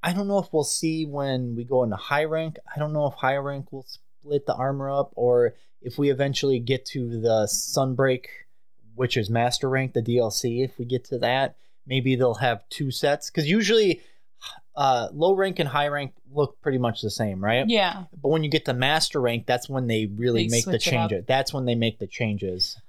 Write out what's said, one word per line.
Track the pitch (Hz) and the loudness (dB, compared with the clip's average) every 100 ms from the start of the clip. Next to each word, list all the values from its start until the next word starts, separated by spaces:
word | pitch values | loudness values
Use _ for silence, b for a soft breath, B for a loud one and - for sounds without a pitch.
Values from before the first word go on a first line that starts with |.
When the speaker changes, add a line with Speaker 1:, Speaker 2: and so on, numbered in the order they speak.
Speaker 1:
I | 156 | 0
don't | 180 202 | -2 0
know | 202 | 0
if | - | 2
we'll | 156 | 0
see | 143 - 160 160 156 | 0 0 0 -2 -4
when | 143 139 131 123 117 | -2 -2 -2 -2 -6
we | |
go | 120 131 | 0 2
into | 120 98 | 2 -2
high | - 143 156 | -2 0 0
rank. | 160 160 156 - | -2 -4 -8 -12
I | - | -6
don't | 151 | -2
know | 151 147 | 0 -2
if | |
high | - 131 139 | 0 0 0
rank | 139 139 135 | -4 -8 -10
will | 135 127 | -14 -16
split | - - - 147 147 143 | -20 -20 -20 -4 -2 -2
the | 123 | -2
armor | 131 139 135 | -2 -2 -2
up | 139 139 - | -2 -2 0
or | 120 123 120 b b - | 4 4 4 b b -14
if | 127 120 | -12 0
we | 143 | 0
eventually | 131 139 135 139 131 | 2 0 0 2 2
get | 117 127 - | 2 -2 -2
to | 143 120 117 | -6 -4 0
the | 117 110 104 | 2 4 2
Sunbreak, | - - - 135 123 135 127 - - - - - - - 110 | 0 -2 0 0 2 2 0 -4 -20 -20 -20 -20 -20 -20 -4
which | 127 127 | 0 0
is | 104 | 0
master | 117 123 - 135 | 2 2 0 0
rank, | 131 131 | 0 0
the | 120 | -2
D | 113 120 | 0 2
L | 113 | 2
C, | - 123 120 | 0 -2 -2
if | 131 - | -4 -4
we | 120 | -4
get | 123 - | -4 -4
to | 127 | -2
that, | 117 127 135 - - - - | 0 0 0 -4 -20 -20 -4
maybe | 131 127 127 | 0 2 4
they'll | 127 110 | 2 2
have | 131 110 - | 0 0 -6
two | - 139 | -6 -6
sets. | 123 143 147 - | 0 0 0 -2
'Cause | - 147 | -4 2
usually, | 202 202 226 202 165 B B B - B B - - | 2 4 4 4 0 B B B -20 B B -16 -2
uh, | 139 123 113 | 2 2 0
low | 143 170 | 0 2
rank | 196 196 185 | 4 2 0
and | 156 | -2
high | 143 147 | 0 -2
rank | 143 139 - - | -2 -6 -12 -8
look | 143 139 - | -2 -2 -2
pretty | 151 131 | -2 0
much | 123 110 | 0 -2
the | 107 | -6
same, | - 110 95 | -2 -4 0
right? | 101 120 214 | 2 2 2
Speaker 2:
Yeah. | 226 185 190 185 - | 2 2 -2 -12 -4
Speaker 1:
But | 139 | 0
when | 160 | 0
you | 151 | 2
get | 151 - | 0 0
to | |
master | 123 131 156 156 151 | 0 2 2 0 0
rank, | 123 120 120 | 0 0 0
that's | 123 - | -2 0
when | 135 123 | -4 0
they | 110 107 | 0 0
really | 104 123 113 113 | -2 0 2 2
Speaker 2:
They | |
Speaker 1:
make | 117 190 | 2 2
the | |
Speaker 2:
switch | 117 - | 0 2
it | 127 | 0
up. | 110 | 0
Speaker 1:
changes. | 98 95 | -2 0
That's | 131 135 | 0 0
when | 143 127 | -2 0
they | 117 | 2
make | 113 - | 0 -2
the | 98 | -10
changes. | - 113 101 95 90 - - | -4 -4 -2 -4 -4 -4 -6